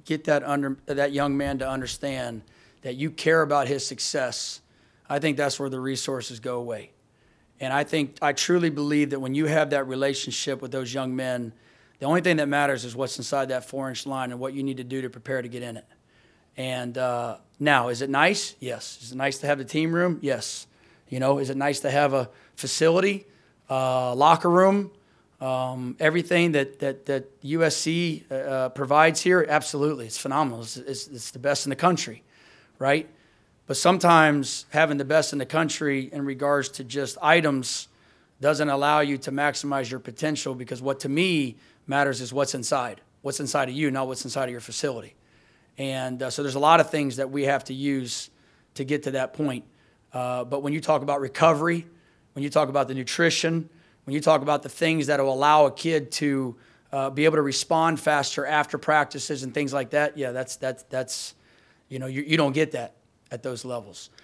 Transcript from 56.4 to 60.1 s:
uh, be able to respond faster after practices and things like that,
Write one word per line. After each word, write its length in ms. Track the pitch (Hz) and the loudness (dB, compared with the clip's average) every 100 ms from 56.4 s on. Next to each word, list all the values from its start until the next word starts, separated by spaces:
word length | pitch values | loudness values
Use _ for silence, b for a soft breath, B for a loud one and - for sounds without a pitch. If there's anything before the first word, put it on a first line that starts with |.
| 131 117 b b b | -2 -6 b b b
uh, 180 | 139 135 | -4 -2
be 140 | 135 | 2
able 140 | 160 151 | 4 4
to 40 | |
respond 580 | 143 131 - 160 165 156 | 2 0 0 2 2 2
faster 460 | - 147 139 - 139 | 2 2 2 -2 0
after 320 | 151 147 147 | 2 0 -2
practices 640 | - 151 143 143 - 143 | 2 4 2 -2 -6 -6
and 100 | 131 | -6
things 180 | 151 143 | -4 -2
like 200 | 139 120 | -2 0
that, 260 | 147 147 | 0 0